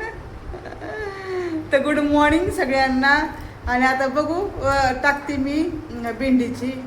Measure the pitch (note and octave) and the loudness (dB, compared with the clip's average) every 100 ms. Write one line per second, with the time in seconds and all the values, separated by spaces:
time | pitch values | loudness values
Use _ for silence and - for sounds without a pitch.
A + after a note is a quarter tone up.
0 | A4 A4 - - - F4+ - - - G#4+ | -6 -10 -14 -14 -12 -12 -12 -12 -10 -8
1 | G#4 G4 F#4+ F#4 F4 D#4+ D#4 C#4 C#4+ D4 | -8 -8 -6 -4 -4 -4 2 2 4 2
2 | D4 D4 D4 D#4+ F#4+ - C4+ C4+ C4+ B3+ | 4 6 6 4 2 0 0 2 2 4
3 | C#4 C#4+ D4+ - - - - B3 C4 C4 | 4 4 2 -6 -12 -10 -2 2 2 2
4 | C4+ C4 D4 E4+ G4 F4+ C4+ C#4 C4 B3+ | 0 0 0 0 -4 -2 0 2 2 2
5 | C#4+ C#4 - C#4 C4+ D4 E4+ - - A#3 | 0 0 -2 -2 0 0 -2 -4 -8 -8
6 | A#3 A3+ C4+ B3+ A#3+ - B3 C4 | -6 -2 2 2 2 -2 -6 -6